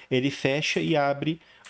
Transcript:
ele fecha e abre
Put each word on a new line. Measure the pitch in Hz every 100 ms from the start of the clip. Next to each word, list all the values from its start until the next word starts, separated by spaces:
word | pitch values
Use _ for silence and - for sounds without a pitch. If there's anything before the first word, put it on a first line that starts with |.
| -
ele | 131 135
fecha | 139 135 143 160 190
e | 160 151
abre | 143 139 151 165 - -